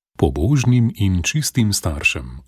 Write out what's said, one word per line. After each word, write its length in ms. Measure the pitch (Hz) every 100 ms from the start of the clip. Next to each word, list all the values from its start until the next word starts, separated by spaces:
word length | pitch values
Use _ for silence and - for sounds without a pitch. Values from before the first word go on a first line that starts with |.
| _ -
Pobožnim 760 | - 65 95 143 123 123 113 -
in 280 | 98 92
čistim 500 | - 151 143 - 107
staršem, 640 | 98 90 71 - - 64 64